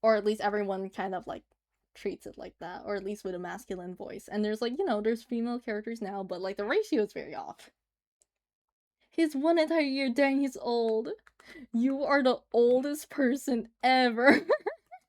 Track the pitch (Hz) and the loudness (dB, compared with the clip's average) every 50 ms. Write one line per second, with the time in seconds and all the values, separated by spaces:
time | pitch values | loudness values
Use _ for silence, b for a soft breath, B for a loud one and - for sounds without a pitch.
0 | - 220 220 208 202 214 214 214 202 202 202 208 208 196 196 190 196 190 - - | 4 4 4 4 4 0 -2 0 0 0 0 0 -2 -2 -4 -4 -4 -8 -6 -6
1 | 185 196 185 180 - - - - _ _ _ _ _ _ _ _ _ _ _ - | -6 -4 -4 -6 -6 -8 -12 -12 _ _ _ _ _ _ _ _ _ _ _ -8
2 | - 202 185 - - - - - - - _ _ 170 165 180 196 - - 202 196 | -8 -8 -8 -8 -14 -18 -16 -16 -16 -16 _ _ -14 -12 -12 -12 -8 -6 -6 -6
3 | 196 190 208 208 - 190 180 175 180 175 175 202 - _ 196 185 180 180 185 185 | -4 -6 -8 -8 -8 -8 -8 -8 -8 -8 -10 -12 -10 _ -10 -10 -8 -12 -12 -12
4 | 202 - - 202 - - - 208 214 208 214 214 240 240 247 294 403 359 233 208 | -14 -14 -14 -14 -14 -6 -4 -2 0 0 0 -2 -4 -4 -2 -2 -2 0 0 0
5 | 208 220 233 226 - _ 247 233 233 240 240 240 - - 214 208 214 226 233 226 | 0 0 -2 -2 -4 _ -4 -4 -2 -2 -4 -6 -6 -6 -8 -6 -6 -8 -8 -8
6 | 214 190 202 196 196 185 185 175 185 190 196 - 208 208 277 415 427 - - 247 | -8 -6 -6 -6 -6 -6 -8 -6 -4 -6 -4 -4 -2 0 0 0 0 2 2 0
7 | 208 202 - 170 147 - 156 - - - - _ - - _ _ _ _ _ _ | 0 0 -2 -10 -12 -10 -12 -12 -12 -12 -14 _ -20 -20 _ _ _ _ _ _
8 | _ _ _ _ _ _ _ _ _ _ _ _ _ _ _ _ _ _ _ _ | _ _ _ _ _ _ _ _ _ _ _ _ _ _ _ _ _ _ _ _
9 | _ _ _ - 330 302 302 269 277 320 339 339 311 311 330 330 302 277 262 269 | _ _ _ 0 0 0 0 0 2 2 4 4 4 2 2 2 2 2 0 0
10 | 277 269 240 294 285 277 269 269 277 277 254 - - 226 240 240 233 226 220 220 | 0 0 2 2 2 4 4 2 0 -2 -4 -6 -4 -2 0 0 2 2 0 0
11 | 233 285 427 - _ _ _ _ B B B 320 262 B - 233 233 269 269 269 | -2 -4 -8 -10 _ _ _ _ B B B -20 -20 B -2 2 2 2 2 0
12 | 285 - 277 285 269 254 240 - _ _ - 233 240 240 247 254 262 285 294 302 | 0 2 2 4 4 4 2 0 _ _ 4 4 6 6 6 4 2 0 -4 -6
13 | - _ - - 277 247 254 269 - - 254 233 226 - _ _ - 254 262 262 | -10 _ -2 0 2 2 2 0 -2 -2 -2 -2 -4 -8 _ _ 2 4 4 6
14 | 254 247 226 220 240 277 - - - 339 539 605 - 349 605 - _ _ 698 740 | 4 4 2 4 6 6 6 6 6 2 0 0 0 -6 -8 -8 _ _ -20 -20
15 | _ | _